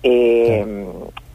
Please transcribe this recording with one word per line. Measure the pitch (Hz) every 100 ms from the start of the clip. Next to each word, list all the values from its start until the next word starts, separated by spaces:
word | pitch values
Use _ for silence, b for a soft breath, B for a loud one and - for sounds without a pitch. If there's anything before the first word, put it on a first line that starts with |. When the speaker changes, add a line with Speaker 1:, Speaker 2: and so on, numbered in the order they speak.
Speaker 1:
Eh, | 131 123 120 117 117 107
Speaker 2:
Claro. | 104 101 95 87 87 - -